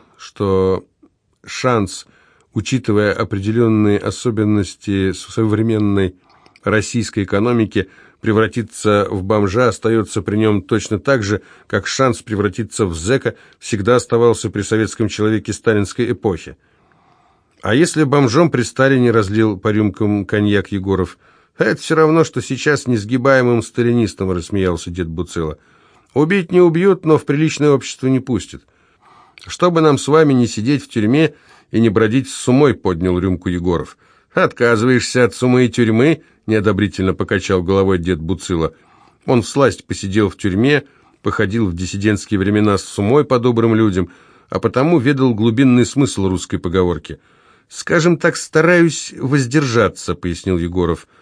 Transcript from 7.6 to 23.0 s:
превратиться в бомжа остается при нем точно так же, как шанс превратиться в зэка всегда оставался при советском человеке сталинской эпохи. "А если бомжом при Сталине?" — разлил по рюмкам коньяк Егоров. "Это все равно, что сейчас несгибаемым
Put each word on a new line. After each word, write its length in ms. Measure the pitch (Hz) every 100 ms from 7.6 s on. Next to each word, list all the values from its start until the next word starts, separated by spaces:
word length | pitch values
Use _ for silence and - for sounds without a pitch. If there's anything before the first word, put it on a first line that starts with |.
| 107 107 - - - _
превратиться 840 | 113 107 110 120 107 - 110 104 104
в 140 | 101
бомжа 460 | 95 107 101 104 127
остается 540 | 101 113 113 98 -
при 140 | 95 104
нем 240 | 110 104
точно 380 | - 110 - 104
так 240 | - 135
же, 180 | 101 104 - - -
как 180 | 104 98
шанс 340 | - 131 110
превратиться 640 | - 104 101 90 107 -
в 100 | 104 82
зэка 400 | 87 113 117 - - _
всегда 340 | - 107 98
оставался 560 | 123 - 117 117 110 110
при 120 | 104
советском 440 | 98 110 104 - 110
человеке 440 | - 107 107 101
сталинской 580 | 101 - 107 98 - 120
эпохи. 460 | 120 110 85 - - _ _ _ _ _ _ _ _ _ _
"А 140 | - 120
если 260 | 170 151
бомжом 480 | 147 143 135 117 123
при 120 | 123
Сталине?" — 480 | 110 - 135 135 120
разлил 440 | 113 95 107 110 95
по 120 | 110
рюмкам 580 | 107 107 95 107 104 95
коньяк 460 | 107 104 101 95
Егоров. 440 | 101 95 95 90 - _ _ _ -
"Это 220 | 196 180
все 140 | -
равно, 300 | 160 156 160
что 160 | 160 -
сейчас 480 | 110 127 - 147 -
несгибаемым 720 | 117